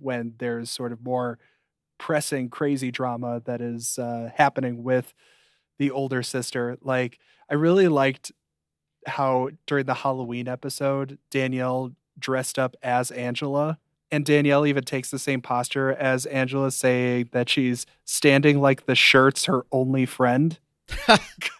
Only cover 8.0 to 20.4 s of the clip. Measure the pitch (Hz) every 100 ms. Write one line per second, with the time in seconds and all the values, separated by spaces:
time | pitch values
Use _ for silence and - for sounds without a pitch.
8 | 135 131 - _ _ _ _ _ _ _
9 | - - 135 127 131 156 - 143 135 127
10 | 139 131 120 120 123 127 139 - 139 139
11 | 135 139 _ 135 131 127 127 127 127 -
12 | _ - - 131 131 - 127 - 127 123
13 | 123 120 131 123 143 143 151 156 _ _
14 | - 151 147 147 143 143 147 139 127 135
15 | - 135 - 131 - 123 123 139 135 131
16 | 135 131 127 135 127 135 135 - 127 123
17 | 123 123 120 123 123 - 127 123 - _
18 | - - 147 139 147 143 139 135 - 123
19 | - 135 135 - - 131 - 135 131 131
20 | 127 - 123 127